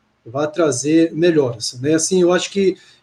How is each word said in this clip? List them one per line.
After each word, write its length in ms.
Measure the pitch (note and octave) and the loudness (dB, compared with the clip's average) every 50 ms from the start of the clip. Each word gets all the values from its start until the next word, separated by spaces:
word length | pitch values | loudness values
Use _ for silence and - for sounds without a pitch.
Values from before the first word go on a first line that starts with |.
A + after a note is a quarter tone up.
| _ _ _ _ _ | _ _ _ _ _
vai 260 | A#2 A2+ C#3 D#3 D3+ | -10 -6 -4 -4 -4
trazer 600 | - F3+ E3 C#3+ B2 A#2+ C3+ D3 D#3 E3 E3 E3 E3 | -2 -2 0 0 -2 -2 -2 0 2 2 2 2 0
melhoras, 680 | D#3 E3+ F3+ E3 D3+ C#3 A#2 A2+ G#2+ - - - B2 | 0 0 2 4 2 2 0 -2 -6 -10 -12 -10 -6
né? 140 | B2+ D3 D#3+ | -2 0 0
Assim, 280 | D#3+ D#3 - F#3+ F#3 | 0 0 0 2 2
eu 120 | F3 E3+ F3+ | 4 4 2
acho 180 | F3 F3 - | 0 -2 -4
que, 240 | - G3 G3 F#3 - - - - - _ | -2 0 0 0 0 -2 -8 -20 -20 _